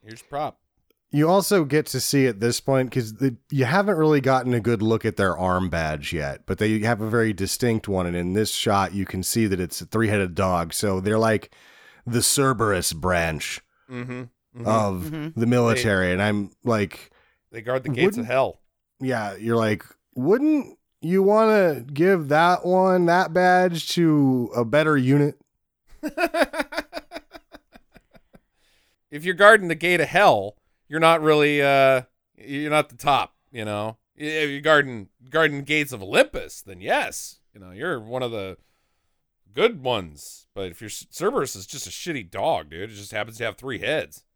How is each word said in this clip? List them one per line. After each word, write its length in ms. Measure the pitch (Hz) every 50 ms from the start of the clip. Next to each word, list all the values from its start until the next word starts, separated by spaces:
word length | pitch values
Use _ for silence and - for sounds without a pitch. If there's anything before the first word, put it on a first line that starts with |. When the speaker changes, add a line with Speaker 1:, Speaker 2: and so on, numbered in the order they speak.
| _
Speaker 1:
Here's 180 | 110 113 117
your 60 | - _
prop. 300 | - 139 151 135 - _ _ _ _ _ _ _ _ _ _ _ -
Speaker 2:
You 140 | 147 151 160
also 340 | 180 202 180 - 208 196 160
get 220 | 139 135 151 147 -
to 120 | - 131
see 260 | - - - 143 135
at 140 | 131 113 98
this 200 | 104 117 120 -
point, 320 | - - 139 131 127 127
'cause 220 | - 135 120 107 110 110
the, 200 | 135 135 120 - _ _
you 140 | - 139 127
haven't 320 | 117 147 190 202 196 202 156
really 200 | 156 156 151 147
gotten 320 | 131 131 131 131 123 127 123
a 40 | 120
good 220 | 101 110 120 107
look 240 | 104 110 113 110 -
at 100 | 113 98
their 220 | - 101 95 87 80
arm 320 | 92 92 92 92 95 90
badge 420 | 78 85 80 78 76 76 73 -
yet, 360 | - 80 73 71 69 - _ -
but 100 | 95 87
they 220 | 107 107 110 110
have 220 | 104 113 120 101
a 60 | 107 110
very 260 | 104 120 113 113 107
distinct 540 | 85 95 92 - - - 120 113 110 - -
one, 200 | 101 92 90 87
and 80 | 87
in 180 | 87 87 90 92
this 160 | 104 110 101
shot, 460 | - - - 117 104 98 98 90 87
you 100 | 101 95
can 160 | - - 95
see 240 | 92 - - 117 113
that 140 | 104 95 90
it's 200 | 90 82 - -
a 60 | 87
three-headed 480 | - - 110 113 107 104 104 98 92 85
dog, 400 | 80 98 95 92 87 85 82 80
so 260 | - - 104 98 95
they're, 200 | 92 104 107 110
like, 340 | 110 113 110 104 - - _ _ _ - - - - - _ _ _ -
the 160 | 117 120 107
Cerberus 680 | - - 139 139 135 131 101 113 107 101 90 85 - -
branch 680 | 80 73 92 90 87 82 82 80 73 - - - - _ _ _ _ _ _
Speaker 1:
Mm-hmm. 240 | 131 123 123 127 127 123 127
Mm-hmm. 420 | 120 _ _ _ _ _ 120 117 110
Speaker 2:
of 360 | 110 113 107 101 95 92 90
Speaker 3:
Mm-hmm. 360 | 156 151 160 151 156 160 113
Speaker 2:
the 60 | 117
military, 680 | 117 123 123 120 117 113 123 120 113 101 95 92 90
and 80 | 90 90
I'm 300 | 101 107 107 104 101 98 _ _ _
like, 480 | 123 117 110 104 95 - - - _ _ _ _ _ _ _ _ _
Speaker 1:
They 100 | - 113
guard 220 | 107 117 127 131 131
the 60 | -
gates 280 | 135 117 170 196 202 -
of 60 | -
Speaker 2:
wouldn't 20 |
Speaker 1:
hell. 360 | 110 123 131 131 104 - _ _ _ _ _ _ _ _ _
Speaker 2:
Yeah, 360 | 131 131 127 117 107 104 95
you're 200 | 92 107 113 117
like, 280 | 117 113 107 110 - - - - _ _ _ _
"Wouldn't 640 | 127 123 151 196 254 285 311 311 294 254 - - _ _ _ _ _
you 220 | - 160 180 190
wanna 600 | 196 196 208 214 220 220 214 214 190 175 151 123 117 135 147
give 360 | 135 165 185 196 180 156 135
that 360 | 147 151 165 175 180 175 -
one, 400 | 175 180 185 185 190 185 185 175
that 260 | 170 170 180 185 170 160
badge, 520 | 180 180 180 180 180 185 185 175 160 - -
to 600 | - - 170 160 156 147 143 135 131 127 123 110 -
a 100 | 117 120
better 320 | 117 107 147 156 156 151 143
unit?" 380 | 127 127 139 147 143 147 - _ _ _ _ _ _ _ _ _ _ _ - -
Speaker 1:
<laughs> 80 | - 311 - - 349 330 - 330 311 - - 330 294 - - - - _ - 339 - _ - 320 _ _ _ 320 _ _ - 294 _ _ _ - _ _ _ - _ _ _ - _ _ _ - _ _ _ _ _ _ _ _ _ _ _ _ _ _
If 120 | 143 147 156
you're 120 | 180 185
guarding 320 | 160 202 208 226 214 196 170
the 80 | 165
gate 260 | 143 160 175 180 170
of 60 | 151 131
hell, 480 | - 175 202 190 135 107 95 101 - _ _ _ _ _ _ _
you're 120 | 147 156
not 220 | 160 160 165 165
really, 400 | 156 156 156 151 147 147 147 147
uh, 420 | 143 139 139 139 135 135 135 127 123 _ _ _ _ _ _
you're 360 | _ - 117 139 139 147 151
not 180 | 147 151 147 -
the 60 | - 117
top, 380 | - 151 139 123 101 - _ _ _ _
you 120 | _ 123 107
know? 340 | 107 104 104 104 110 113 _ _ _ _
If 340 | _ 147 151 156 156 156 147
you're 120 | 139 139
guarding, 480 | 147 156 156 147 143 135 123 113 98 _ _ _ 117 127
guarding 340 | 127 160 160 156 147 143 139
gates 280 | 131 151 156 147 135
of 100 | 127 110
Olympus, 600 | 95 95 113 190 277 302 - - 95 76 - -
then 200 | - - 98 87
yes, 580 | 92 123 214 285 - 107 - - - - - _ _ _ _
you 60 | 107
know, 120 | 95 92
you're 280 | 90 98 131 180 170 127
one 240 | 107 110 120 127 127
of 80 | 123
the 260 | 117 107 98 95 90 _ _ _ _ _ _ _ _ _ _ _ _ _ _ _ _ _ _ _ _
good 300 | 131 185 226 240 170 127
ones. 640 | 131 123 110 92 80 73 76 - - - - _ _ _
But 160 | - 98 92
if 100 | 85 -
you're, 80 | 110 107
Cerberus 640 | - - - _ - - 160 202 277 247 156 127 -
is 120 | 98 92 -
just 180 | - 139 -
a 60 | -
shitty 380 | - - - 175 165 139 104 85
dog, 380 | - 95 104 151 160 101 78 73
dude. 180 | 73 82 95 110
It 40 | 110
just 160 | 101 104 98
happens 260 | - 107 104 113 113 110
to 60 | 120
have 140 | 113 101 -
three 220 | - 131 - 95
heads. 440 | 92 113 151 156 98 - - - _ _ _